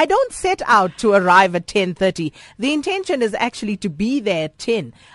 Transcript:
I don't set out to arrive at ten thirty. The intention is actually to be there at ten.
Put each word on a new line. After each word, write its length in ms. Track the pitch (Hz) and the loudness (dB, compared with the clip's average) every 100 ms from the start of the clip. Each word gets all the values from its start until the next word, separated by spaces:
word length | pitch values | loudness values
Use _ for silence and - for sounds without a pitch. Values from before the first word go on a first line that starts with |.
I 40 | - | 2
don't 260 | 494 508 | 2 0
set 300 | - 370 381 - | -2 -4 -2 2
out 300 | 220 185 - | 4 2 0
to 140 | 220 | 2
arrive 440 | 196 180 180 190 175 | 4 6 6 4 0
at 100 | - | -2
ten 260 | 208 185 | -2 -2
thirty. 380 | 165 190 180 156 - - - | 0 -2 0 -6 -8 -18 -6
The 140 | 262 | -2
intention 480 | 302 311 381 370 277 | -2 -2 -4 -2 -2
is 140 | 226 | -2
actually 420 | 202 240 - 208 202 | -2 -4 -4 -6 -4
to 100 | 196 | -6
be 320 | 147 214 277 | -4 -2 -2
there 240 | 202 170 | -2 -2
at 140 | 156 - | -4 -6
ten. 360 | - 226 123 - - | -4 -4 -4 -14 -20